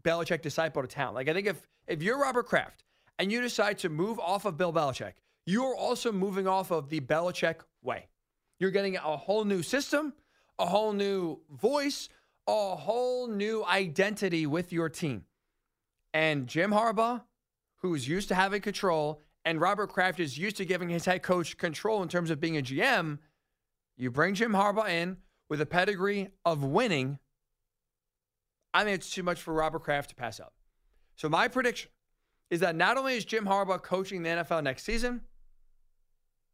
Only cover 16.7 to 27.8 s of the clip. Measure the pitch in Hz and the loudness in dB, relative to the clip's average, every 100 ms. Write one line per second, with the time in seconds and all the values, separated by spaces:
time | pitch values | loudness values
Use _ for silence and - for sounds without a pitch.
16.7 | 208 233 208 233 240 - _ _ _ _ | 4 2 2 0 -2 -8 _ _ _ _
17.7 | _ 185 156 123 180 202 185 196 202 208 | _ -2 -2 -2 -2 0 2 2 0 -4
18.7 | 190 196 160 151 151 _ _ 160 160 180 | -2 0 2 0 -4 _ _ -2 2 2
19.7 | 202 196 - 185 180 151 127 208 208 175 | 2 0 2 2 0 -4 -4 -4 -4 -2
20.7 | 180 175 170 185 180 - 180 156 - 180 | -2 0 0 0 0 2 0 0 -4 -6
21.7 | 147 - 214 170 175 165 147 165 156 127 | -2 0 0 0 -2 -2 -2 -2 -2 -2
22.7 | 135 262 220 160 147 - _ _ _ _ | 0 2 2 0 -6 -10 _ _ _ _
23.7 | _ _ - 123 123 175 196 233 196 208 | _ _ -8 -2 2 2 2 2 4 4
24.7 | 202 214 170 175 190 - _ - 151 147 | 2 0 0 -2 -6 -16 _ -4 -2 0
25.7 | 175 190 190 196 202 196 - 170 151 139 | 2 2 2 0 0 -4 -2 0 0 2
26.7 | 175 240 147 131 143 _ _ _ _ _ | 2 2 2 0 -4 _ _ _ _ _
27.7 | _ | _